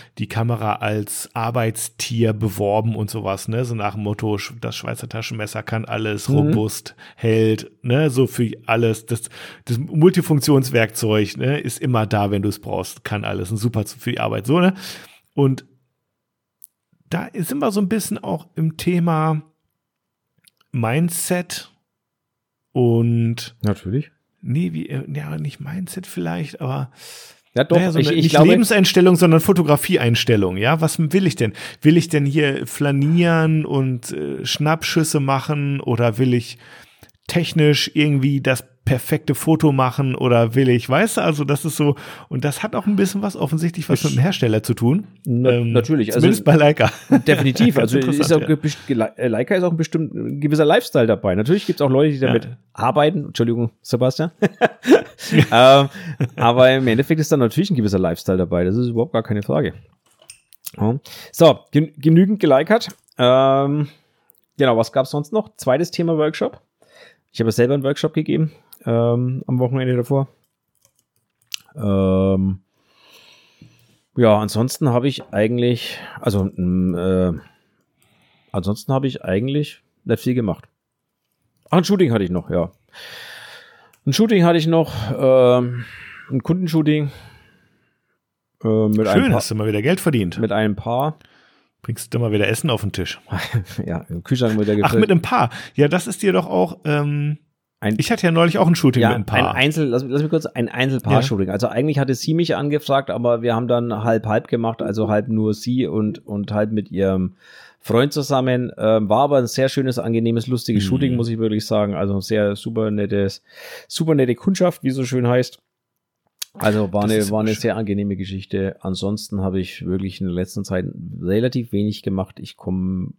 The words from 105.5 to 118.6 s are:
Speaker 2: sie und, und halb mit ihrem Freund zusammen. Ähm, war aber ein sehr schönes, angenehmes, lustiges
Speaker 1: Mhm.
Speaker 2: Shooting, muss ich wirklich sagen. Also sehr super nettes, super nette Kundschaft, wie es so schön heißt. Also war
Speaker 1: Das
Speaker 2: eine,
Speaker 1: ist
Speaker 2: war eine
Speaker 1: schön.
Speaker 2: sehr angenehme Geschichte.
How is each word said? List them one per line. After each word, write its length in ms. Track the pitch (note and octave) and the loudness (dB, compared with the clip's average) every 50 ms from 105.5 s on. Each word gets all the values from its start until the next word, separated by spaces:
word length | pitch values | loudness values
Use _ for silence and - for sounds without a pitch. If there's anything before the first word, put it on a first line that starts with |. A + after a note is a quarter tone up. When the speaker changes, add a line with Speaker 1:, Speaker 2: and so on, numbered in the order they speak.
| G#2 | -2
Speaker 2:
sie 320 | G#2 - B2 B2 C3 A#2+ | -2 -4 -4 -2 -2 -2
und, 400 | D2+ D#2+ A2 G#2+ G#2+ E2+ - - | -2 -2 -2 -2 -2 -4 -6 -10
und 260 | - G#2 G#2 G2+ - | -8 -8 -8 -6 -4
halb 200 | G#2+ G#2 G#2+ G#2+ | -2 -2 -2 0
mit 180 | A2 G#2+ F#2 - | -2 -4 -6 -4
ihrem 460 | - F#2 G2 F#2+ F#2+ F#2+ F#2 F#2 - _ _ - - - - - _ _ | -2 0 0 2 2 0 0 -2 -4 _ _ -20 -20 -20 -20 -20 _ _
Freund 320 | _ - G#2+ A#2 C3 D3 - | _ 0 2 2 2 0 0
zusammen. 580 | D3+ C3+ C3 C#3 C3 C3 C3 B2+ B2 B2 - - - | -4 -4 -2 -2 0 0 0 0 -2 -2 -6 -6 -2
Ähm, 300 | G#2+ A2 A2 A2 A2 G2 | 0 2 2 2 2 2
war 100 | G#2 A#2+ C#3+ | 2 2 2
aber 120 | C#3+ C#3+ C3+ | 2 2 2
ein 100 | B2 A#2 | 2 0
sehr 220 | - - C3 C3 | -2 -2 -2 0
schönes, 300 | - C#3 C3 C3 B2 B2+ | 0 -2 -2 -2 -4 -4
angenehmes, 480 | - A2+ A2+ A#2 A2+ A#2 A#2 A#2 A2 B2+ | -4 -2 -2 0 0 0 0 -2 -2 -2
lustiges 380 | B2+ A#2 - - A2+ G#2 G2 | -4 -4 -2 -2 0 0 0
Speaker 1:
Mhm. 20 | F#2+ | 0
Speaker 2:
Shooting, 280 | B2+ - C#3 B2+ B2 | 0 0 0 0 0
muss 140 | A#2+ A#2 A#2 | -2 -2 -4
ich 80 | A#2 A2+ | -2 -2
wirklich 300 | A2+ A2 G#2+ G#2+ - - | -2 -2 -2 -2 -2 -2
sagen. 260 | A2 G#2 G#2 G2+ G2+ | -2 0 0 -2 -2
Also 260 | D#2 G2+ G2 G2+ G2 | -2 -2 -2 -2 -4
sehr 360 | F#2 - A2 G#2+ G#2 G2+ G2+ | -2 -2 0 0 0 0 -2
super 340 | - - A2+ A2+ A#2 A2 G#2+ | -4 -8 -6 -4 -4 -2 -2
nettes, 540 | G#2 G#2 G2+ G2 G2+ G2+ G2 G2 - - _ _ _ - - - - - - _ | -2 -2 -2 -2 -2 -2 -2 -2 -4 -8 _ _ _ -20 -20 -20 -20 -20 -18 _
super 280 | - - E3 D#3+ D#3+ | -6 -4 0 0 2
nette 180 | C#3 C3 B2 A#2 | 2 2 0 0
Kundschaft, 500 | - - G3 F#3+ - F3+ F3+ - - - | -2 -2 -2 0 2 0 0 0 -2 -4
wie 40 | C3 | -4
es 80 | C3 | -4
so 100 | C3+ B2+ | -4 -4
schön 220 | B2 C3 B2+ B2 A#2+ | -4 -2 -2 0 2
heißt. 320 | B2 B2+ B2 - - _ _ _ _ _ _ _ _ _ _ _ _ _ _ _ _ _ - - _ - | 2 0 0 -2 -6 _ _ _ _ _ _ _ _ _ _ _ _ _ _ _ _ _ -18 -18 _ -2
Also 360 | - G#2+ G#2 G#2+ G#2 F#2 F#2 | 0 0 0 0 -2 -2 -2
war 80 | G2+ | -2
Speaker 1:
Das 100 | G#2 G#2+ | 0 0
Speaker 2:
eine, 80 | A2 A2 | 0 0
Speaker 1:
ist 120 | G#2 G2 | 0 0
Speaker 2:
war 100 | G#2 G#2+ | -2 -2
eine 100 | A2 A2 | -2 -2
Speaker 1:
schön. 100 | G#2+ G#2+ | -2 -2
Speaker 2:
sehr 140 | - A2+ F#2 | -2 -4 -2
angenehme 400 | A2 A2 G2+ G2 G2+ G2+ G2+ G2 | -2 -4 -4 -4 -4 -2 -4 -4
Geschichte. 600 | F#2+ G2 F#2+ G2 F#2+ G2 - - G2 | -6 -6 -8 -10 -12 -10 -6 -4 -4